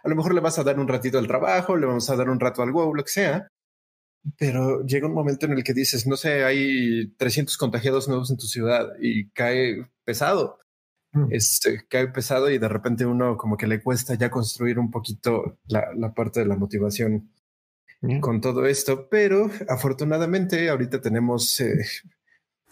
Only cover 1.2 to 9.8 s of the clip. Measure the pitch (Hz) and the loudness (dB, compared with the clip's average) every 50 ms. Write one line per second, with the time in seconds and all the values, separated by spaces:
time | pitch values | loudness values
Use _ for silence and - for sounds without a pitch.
1.2 | 117 104 123 131 - - 190 185 180 190 190 170 143 131 123 120 117 - 135 123 | 2 2 0 2 2 2 2 2 2 2 2 2 2 2 0 0 0 0 0 0
2.2 | 127 127 131 120 127 127 117 - 123 120 135 170 165 160 156 147 143 - - 196 | 2 2 2 2 0 0 0 0 0 0 2 2 2 2 0 -2 -4 -2 0 0
3.2 | 202 160 139 185 - - _ _ _ _ _ _ _ _ _ _ _ _ _ _ | 2 2 0 0 -4 -8 _ _ _ _ _ _ _ _ _ _ _ _ _ _
4.2 | - 147 - - 151 139 123 127 131 131 135 - 117 131 131 139 139 156 - 160 | -12 -12 -4 -2 -2 0 0 2 0 0 0 0 0 0 0 0 0 0 -2 0
5.2 | 147 143 139 135 - 151 143 131 123 - 147 127 131 - - 120 110 131 135 131 | 0 0 -2 -2 -2 -2 0 0 0 0 0 0 0 0 0 0 0 0 -2 0
6.2 | - 160 147 143 135 131 135 139 139 139 135 127 123 117 117 117 110 104 - - | 0 0 2 2 4 2 2 2 2 0 0 2 2 2 2 0 -2 -4 -4 -2
7.2 | 131 123 110 151 143 - - - 147 123 104 117 110 139 131 135 123 139 131 127 | 0 0 2 0 0 -2 -2 -2 0 0 0 0 0 2 2 2 2 0 0 0
8.2 | 127 127 135 120 - 107 - 123 110 117 120 120 110 107 - - 120 117 113 107 | 0 -2 -4 -4 -4 -6 -4 -2 0 2 2 0 0 -2 -6 -4 -2 0 0 0
9.2 | 104 101 - - 123 120 123 127 131 123 107 - | -2 -4 -4 -2 0 0 2 2 0 0 -2 -4